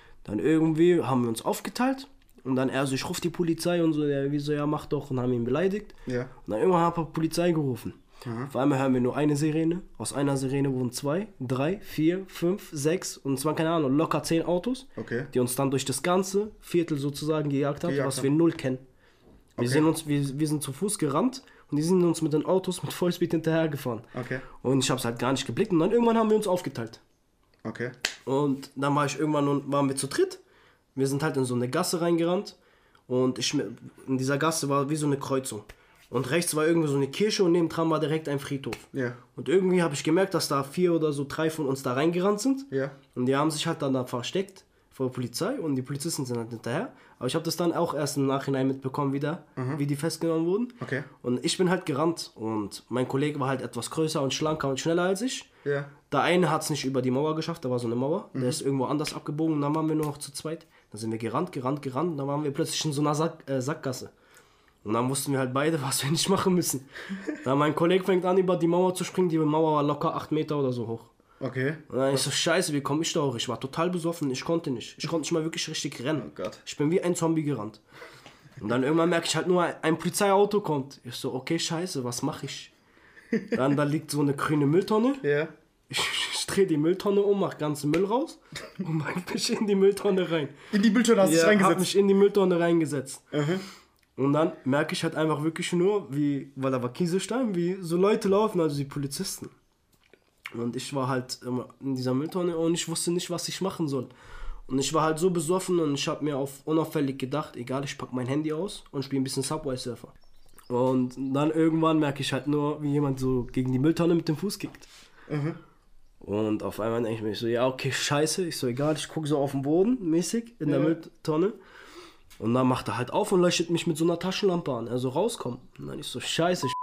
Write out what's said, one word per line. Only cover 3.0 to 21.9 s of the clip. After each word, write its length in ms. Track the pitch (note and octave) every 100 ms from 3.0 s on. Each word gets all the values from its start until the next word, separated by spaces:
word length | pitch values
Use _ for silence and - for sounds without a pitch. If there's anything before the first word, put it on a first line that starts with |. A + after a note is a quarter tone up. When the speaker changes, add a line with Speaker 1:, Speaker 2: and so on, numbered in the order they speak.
| -
Speaker 1:
ruf 120 | F3+
die 100 | F3
Polizei" 520 | - E3+ E3 F3 F3
und 100 | E3
so, 120 | D3+ D3
ja, 240 | C#3 C#3
wir 100 | D3
so, 120 | C#3+
"Ja, 140 | D3 D3
mach 200 | D3+ -
doch", 240 | D3 -
und 100 | B2+
haben 120 | B2
ihn 120 | B2
beleidigt. 500 | A#2 C3+ F#3+ G#3 - - -
Speaker 2:
Ja. 160 | B2
Speaker 1:
Und 60 | C3+ - -
dann 80 | G#2+
irgendwann 200 | E3+ F3
haben 140 | E3+ E3
wir 80 | D#3
Polizei 460 | - D#3+ E3 F3
gerufen. 420 | D#3+ C#3 A2+ - - _ -
Speaker 2:
Mhm. 220 | B2 A2+ C#3
Speaker 1:
Auf 100 | B2
einmal 220 | C#3 C3+
hören 140 | C3+
wir 60 | B2+
nur 160 | B2 B2
eine 200 | D#3 C#3+
Sirene, 460 | D#3 D#3 D#3+ F3+ - -
aus 160 | A2+
einer 240 | C#3 C#3+ C3+
Sirene 360 | C3+ C#3 C#3
wurden 180 | B2+ B2
zwei, 360 | - C#3 E3 A3 -
drei, 380 | B2+ C3 D3 G#3
vier, 440 | - - D#3 F3+ F#3+
fünf, 440 | - E3+ G#3 -
sechs 440 | D3+ D3 F#3 - -
und 180 | C#3
es 100 | C3+
waren, 100 | D#3
keine 160 | D#3+ D#3+
Ahnung, 260 | E3 C3+ C#3+
locker 260 | D#3+ D#3+
zehn 180 | - E3
Autos, 440 | D#3 F3 A#3+ B3+ - -
Speaker 2:
Okay. 300 | A2 A#2 C#3+
Speaker 1:
die 60 | B2+
uns 140 | B2
dann 160 | - C#3
durch 140 | C3+
das 180 | C3+ B2+
ganze 480 | F3+ F#3 F#3+ G3 G#3+ -
Viertel 380 | - F3 E3 D3
sozusagen 500 | C#3+ C#3 D3+ D#3 D3
gejagt 340 | C#3 C#3+ C#3+
haben, 60 | E3+
Speaker 2:
Gejagt 160 | C#3 C#3
Speaker 1:
was 80 | C3
Speaker 2:
haben. 60 |
Speaker 1:
wir 60 | C3+
null 200 | D3+ E3+
kennen. 260 | D#3+ C3+ C3 - _ _ _ - - _ -
Wir 80 |
Speaker 2:
Okay. 40 | B2
Speaker 1:
sind 160 | C#3+ D#3+
uns, 200 | D#3+ D3
wir, 320 | C#3+ C#3 C3+
wir 100 | D3+
sind 140 | D3+
zu 100 | C#3
Fuß 260 | C3 G3+ -
gerannt 440 | D3 C#3+ B3 - - - -
und 60 | D3
die 60 |
sind 200 | D#3+